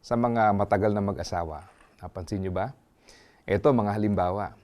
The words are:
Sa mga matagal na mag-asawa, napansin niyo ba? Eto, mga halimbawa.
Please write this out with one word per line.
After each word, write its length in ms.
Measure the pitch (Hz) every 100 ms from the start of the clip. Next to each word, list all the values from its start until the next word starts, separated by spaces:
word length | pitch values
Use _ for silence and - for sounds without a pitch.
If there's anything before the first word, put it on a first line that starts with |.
Sa 160 | - 120
mga 320 | 120 117 107
matagal 400 | 101 101 104 107
na 80 | 104
mag-asawa, 640 | 101 95 82 87 82 76 82 _ - _
napansin 400 | 90 92 85 104
niyo 80 | 95
ba? 240 | 90 113 - _ _ - - _ _ -
Eto, 240 | 101 147
mga 240 | 123 104
halimbawa. 560 | 104 107 98 90 98 90 -